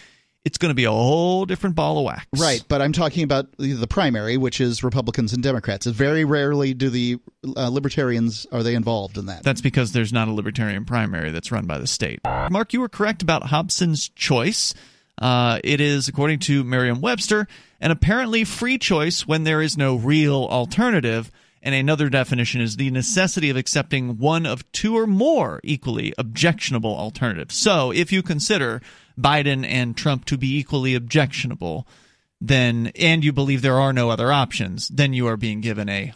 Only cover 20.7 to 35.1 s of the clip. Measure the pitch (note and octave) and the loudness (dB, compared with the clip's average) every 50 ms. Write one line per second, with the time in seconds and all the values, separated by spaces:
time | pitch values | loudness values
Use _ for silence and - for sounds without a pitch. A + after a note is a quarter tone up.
20.7 | - - A#3+ B3 A3 E3 A#2+ A#2 A2+ A2+ A2+ - - _ _ _ _ _ - C#3 | 0 2 2 4 4 2 2 2 -2 -2 -4 -8 -16 _ _ _ _ _ -4 0
21.7 | C3+ C3+ C3 D3 D#3 C#3+ D3+ C#3 C3+ C3+ B2+ - C3 A#2+ A#2+ - - B2 A#2 A2+ | 0 2 2 2 2 2 2 2 2 2 2 2 0 0 0 0 0 -2 -2 -2
22.7 | G#2 A2+ C#3 C3+ B2+ C3 A#2+ - - F#3 F#3+ F3+ - F#3 D3+ C#3+ C3 C3 B2+ - | -2 -2 -2 0 0 0 -2 0 2 2 2 2 0 0 0 0 0 0 -2 0
23.7 | - D3 C3+ - D3 C3+ B2+ B2 A#2+ G#2+ B2+ D3+ D#3+ E3 E3 C3+ B2 B2+ - - | 0 -2 0 0 -2 -2 -2 -4 -4 0 0 0 2 0 -2 -2 -4 -6 -8 -10
24.7 | - - - G#3+ A3+ A3+ A3+ G#3+ G3 F#3+ B3 D#4 E4 B3+ D3+ G#2+ D2+ - - - | -6 -4 -2 0 2 2 2 2 2 4 4 4 4 2 2 -2 -4 -6 -4 -4
25.7 | D3+ C3 - C3 A2+ A2 - - - - - A2+ A2+ - D3+ E3+ D#3+ - - - | -4 -4 -2 -4 -4 -2 -4 -4 -4 -4 -6 -6 -2 2 2 2 2 0 -2 -2
26.7 | C3+ A#2 A2 A2 G#2 - F2+ A2 - - C3 A#2 F#2+ D#2+ C#2+ - - - - G#3 | -2 -2 -2 -2 -2 -4 -6 -8 -4 -2 -2 -2 -2 -4 -8 -6 -6 0 2 2
27.7 | F#3+ D#3+ C3 B2+ F#2 D#3 F3 - F#3+ F#3+ F3+ - E3 D3 - - G#3+ F3+ C3+ A#2 | 4 4 2 0 0 0 0 0 0 -2 0 -2 -4 -2 0 0 0 0 0 -2
28.7 | A2 B2+ - - - - _ _ _ - C3+ C#3 D3 D3+ C#3 C#3+ C#3 C3 C3 - | -4 -8 -10 -16 -20 -20 _ _ _ 0 2 4 4 4 2 2 0 0 -2 -2
29.7 | B2 B2+ B2 A#2+ A2+ - - D#3 C#3 B2+ - - C#3+ C3 C3 C3 C3+ D3 C3+ - | 0 0 0 -2 -4 -2 0 0 0 0 -2 -4 -2 -2 0 -2 -2 -2 -2 -2
30.7 | D3 C#3 C3 C3 B2+ B2 A#2+ A#2 - D#3 C#3 C3 - - - B2 G#2+ - F2 E2+ | -2 0 0 0 0 -2 -2 0 2 2 2 2 0 -4 -6 -6 -6 -6 -6 -6
31.7 | D#2 - - - - _ _ _ _ _ _ _ _ _ - A2+ C#3 B2+ B2 A#2+ | -6 -6 -10 -12 -20 _ _ _ _ _ _ _ _ _ 0 2 4 4 4 4
32.7 | A#2 A#2 A#2 - - - E3+ E3 E3 E3 D3 D3+ C3+ C#3 C#3 C#3 C#3 B2+ A#2+ C3+ | 2 0 -2 -4 -2 2 4 4 4 6 4 2 2 2 0 0 0 2 2 2
33.7 | B2+ C3 C3+ C3+ C3 B2 A#2+ A#2 A2+ A2 A#2 C3 C#3+ C#3+ B2+ A#2+ - - G#2+ F#2 | 4 4 4 4 2 2 2 2 2 2 2 2 4 2 2 0 -2 -6 -4 -4
34.7 | F2+ - - - B2+ C3+ C#3+ C#3 | -6 -8 -8 -4 0 2 2 2